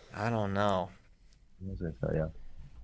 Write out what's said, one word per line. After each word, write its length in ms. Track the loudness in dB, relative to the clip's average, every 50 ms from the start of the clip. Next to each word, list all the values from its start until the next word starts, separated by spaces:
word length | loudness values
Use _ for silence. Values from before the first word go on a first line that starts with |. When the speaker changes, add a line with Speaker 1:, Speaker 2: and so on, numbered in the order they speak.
| -20 -12 -6
Speaker 1:
I 160 | -2 0 2
don't 220 | 2 2 2 2 4
know. 360 | 4 4 6 6 4 2 0 -4 -12 -20 -20 -20 -20 -20 -20 -20 -20 -20 -20 -16 -10 -8
Speaker 2:
I 40 | -8
was 100 | -4 -4
gonna 140 | -4 -4 -2 -2
say, 180 | 0 2 2 2
yeah. 80 | 0 0 -2 -8 -10 -10 -10 -10 -12 -14 -14 -16